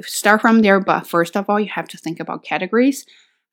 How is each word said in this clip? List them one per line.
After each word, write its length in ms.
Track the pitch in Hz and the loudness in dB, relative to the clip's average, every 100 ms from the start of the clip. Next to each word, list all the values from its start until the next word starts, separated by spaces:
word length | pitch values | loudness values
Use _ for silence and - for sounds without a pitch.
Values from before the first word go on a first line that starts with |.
start 400 | - - 202 214 | -12 -2 2 4
from 200 | 233 226 | 4 4
there, 200 | 208 196 | 4 4
but 260 | 190 156 - | 2 -2 -2
first 300 | 170 170 202 | -2 -2 -4
of 120 | 196 | -2
all, 80 | 208 | -2
you 100 | 202 | -4
have 180 | - 160 | -8 -10
to 80 | - | -12
think 220 | 160 165 | -12 -10
about 240 | - - | -10 -12
categories 640 | - 156 185 226 269 269 - _ _ _ _ | -8 -6 -2 2 2 0 -10 _ _ _ _